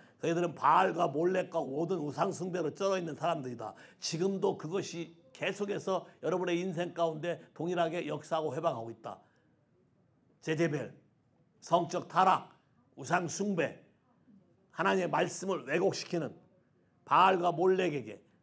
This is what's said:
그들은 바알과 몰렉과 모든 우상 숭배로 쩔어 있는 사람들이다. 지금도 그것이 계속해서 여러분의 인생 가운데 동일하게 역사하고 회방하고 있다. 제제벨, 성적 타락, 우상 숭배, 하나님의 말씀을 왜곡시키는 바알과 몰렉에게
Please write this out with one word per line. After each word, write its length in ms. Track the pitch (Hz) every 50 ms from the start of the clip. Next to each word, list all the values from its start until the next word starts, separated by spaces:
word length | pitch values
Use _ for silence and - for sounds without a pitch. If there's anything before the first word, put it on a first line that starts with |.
| - - - _
그들은 340 | - 160 165 175 175 165 147
바알과 540 | - - 143 160 180 190 190 160 170 175 165
몰렉과 520 | 139 147 170 185 185 185 175 - - 165
모든 380 | 143 131 135 147 170 165 190 170
우상 340 | 147 208 - 156 175 196
숭배로 420 | 156 - 175 185 170 180 156 143 -
쩔어 220 | - 196 196 190
있는 180 | 185 170 160 139
사람들이다. 600 | - 151 175 165 156 127 127 117 110 110 104 - - - - - -
지금도 580 | - - 165 156 185 196 196 190 202 196 -
그것이 580 | - - 156 185 208 - - - 170 160 - - - - - -
계속해서 720 | - 147 185 190 196 208 202 196 160 - 190 185 170 - - - _
여러분의 360 | - 160 180 175 185 175 170 175
인생 360 | 180 190 156 170 175 175 175
가운데 480 | 165 170 165 156 151 151 175 160 160 - -
동일하게 540 | - - 156 175 180 175 170 160 160 170 160
역사하고 480 | 147 151 147 - - 165 160 156 147 127
회방하고 360 | 160 160 165 135 117 113 113
있다. 300 | 113 - - 113 98 - - _ _ _ _ _ _ _ _ _ _ _ _ _ _ _ _ _ _ _ _ _ _ _
제제벨, 540 | - 156 160 151 170 156 147 139 117 98 - - _ _ _ _ _ _ _ _ _ _ _ _
성적 480 | - - - 185 170 - 175 170 - -
타락, 480 | 160 170 185 190 170 127 - - - _ _ _ _ _ _ _ _
우상 320 | - 135 123 170 185 175 156
숭배, 520 | - - 202 208 190 165 190 - - - - _ _ _ _ _ _ _ _ - - - _ _ _ _ _ _
하나님의 400 | - - 170 196 196 190 180 160
말씀을 540 | 147 156 180 165 - - 185 190 185 151 127
왜곡시키는 680 | 127 147 175 190 185 135 - - - 180 165 147 110 - - - _ _ _ _ _ _ _ _ _ _ _ -
바알과 480 | - 139 160 185 190 190 175 175 175
몰렉에게 720 | 165 151 180 185 190 185 185 170 147 135 110 107 101 - _ _ _ _